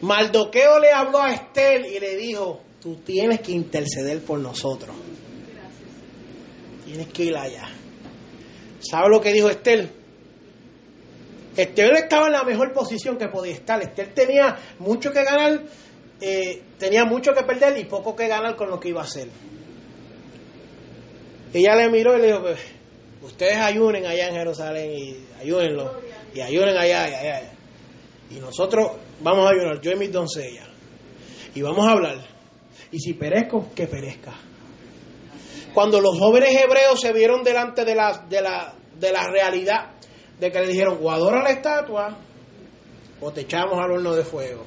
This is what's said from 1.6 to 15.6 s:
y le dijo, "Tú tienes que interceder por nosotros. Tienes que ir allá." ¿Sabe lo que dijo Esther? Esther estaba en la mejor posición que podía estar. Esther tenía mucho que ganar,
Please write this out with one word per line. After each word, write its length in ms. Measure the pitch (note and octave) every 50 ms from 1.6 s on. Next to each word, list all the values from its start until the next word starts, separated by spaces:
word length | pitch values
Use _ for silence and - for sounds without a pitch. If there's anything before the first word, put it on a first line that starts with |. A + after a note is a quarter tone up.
| C4+ C#4 C4+ B3 A#3+
y 120 | F#3+ G3 G3
le 200 | G3+ G3 F#3+ F#3+
dijo, 420 | A3 A#3 A3+ G3+ G3 F#3 E3 - - - _ _
"Tú 160 | - E3+ E3 D#3 -
tienes 340 | - F#3 F#3+ G#3 A3+ A3+ A3
que 140 | - - F3+
interceder 640 | F3 E3 D#3+ - D#3+ D3 D3 - C#3 C3+ C#3 D3 D#3+
por 180 | D#3 - D#3 D3
nosotros. 560 | C#3 B2+ A#2+ - - C#3 C3 A#2 - - - - - - - - - - - - - - - - - - - - - - - - - - - - - - - - - - - - - - - - -
Tienes 240 | - D3+ D#3 D#3+ D#3
que 160 | - - F3
ir 140 | E3+ D#3+ D3
allá." 320 | C3+ C3+ B2+ - - - - - - - - - - - - - - - - - - - - - - - - -
¿Sabe 260 | - - - D#3+ F3+ G3+
lo 120 | G#3+ A3
que 100 | G#3+ G#3
dijo 180 | G3+ G#3+ G#3 G#3
Esther? 400 | G3 - - A#3+ A3+ - F#3+ E3 - - - - - - - - - - - - - - - - - - - - - - - - - - - - - - - - -
Esther 380 | - F#3 - - - G3+ A3+ C#4+
estaba 320 | D#4+ D#4+ D#4+ D#4+ D4+ D#4 D#4
en 60 | D4+
la 100 | C#4 C4
mejor 300 | B3+ A#3 G#3+ C4 C4+ -
posición 440 | C#4 A#3 - A3+ A3 - C4 B3 A#3+
que 120 | A3 G3
podía 240 | - F#3+ F3+ F3+ E3
estar. 280 | - - - A3 A3
Esther 320 | F#3+ - - - G3 G3 -
tenía 440 | - C4 B3+ C#4 C#4 C#4 C4+ - - - - - -
mucho 300 | F3 F#3+ A3+ A#3+ - C#4+ C#4
que 100 | C#4+ C#4
ganar, 400 | C4+ C#4+ C#4+ D4+ D4+ D4+ D4+